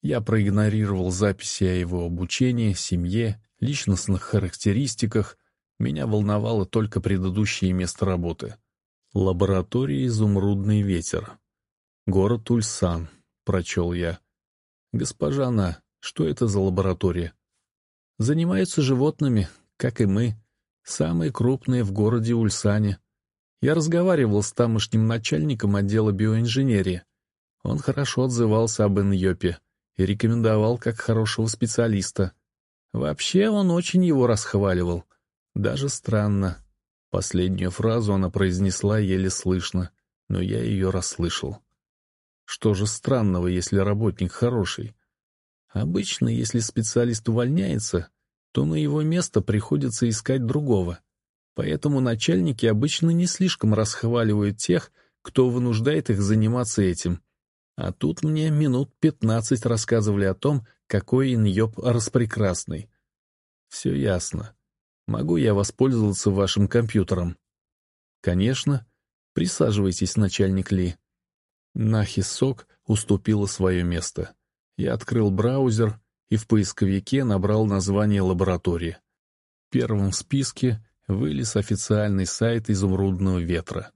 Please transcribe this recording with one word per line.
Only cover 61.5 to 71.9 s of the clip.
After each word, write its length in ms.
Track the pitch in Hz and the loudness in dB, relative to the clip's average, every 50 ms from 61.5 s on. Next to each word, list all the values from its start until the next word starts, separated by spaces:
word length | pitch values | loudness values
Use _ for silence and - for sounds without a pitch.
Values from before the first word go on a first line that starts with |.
| 92 101 110 113 110 - | 4 2 0 0 -2 -4
распрекрасный. 1080 | - 123 117 117 110 - - 127 120 110 - - 107 95 90 - - - 82 78 104 - _ _ _ _ _ _ _ _ _ _ _ _ _ _ _ | -2 0 0 0 -2 0 0 0 0 0 -2 -2 0 0 0 -2 -6 -8 -10 -10 -10 -14 _ _ _ _ _ _ _ _ _ _ _ _ _ _ _
Все 260 | _ - - - - 131 | _ -18 -6 -4 -4 -2
ясно. 640 | 139 135 110 92 87 - - - 80 110 110 _ _ _ _ _ _ _ _ _ _ _ - | 0 0 0 0 0 -2 -6 -8 -8 -10 -10 _ _ _ _ _ _ _ _ _ _ _ -6
Могу 280 | 107 110 139 156 170 | -4 -4 0 0 2
я 160 | 170 139 113 101 | 2 4 4 4
воспользоваться 800 | 98 101 - - - 131 135 131 117 110 104 98 - - 104 | 2 0 -2 0 0 2 2 4 2 2 2 0 0 0 0
вашим 380 | 98 98 98 92 - - 101 95 | 2 2 0 0 2 0 0 2
компьютером? 680 | - 120 117 110 - 107 92 - 98 90 87 85 85 _ _ _ _ _ _ _ _ _ _ _ _ _ _ _ _ _ | 2 0 0 2 0 0 0 2 0 -2 -2 -4 -6 _ _ _ _ _ _ _ _ _ _ _ _ _ _ _ _ _
Конечно. 640 | - - 87 90 98 117 131 131 - 143 143 135 - _ _ _ _ _ _ _ _ _ _ | -2 -2 0 2 0 0 0 -2 -2 -2 -2 -2 -4 _ _ _ _ _ _ _ _ _ _
Присаживайтесь, 840 | - 165 180 - - - 123 104 101 98 95 87 - 95 90 - | -2 -2 -2 0 0 0 2 2 2 0 0 0 -2 -4 -2 0
начальник 540 | - 104 95 - - 98 95 95 95 92 - | 0 0 0 2 0 0 0 2 -2 -2 0
Ли. 240 | 101 95 90 90 82 _ _ _ _ _ _ _ _ _ _ _ _ _ _ _ _ | 0 0 0 -2 -4 _ _ _ _ _ _ _ _ _ _ _ _ _ _ _ _
Нахи 480 | - 113 110 | -2 0 0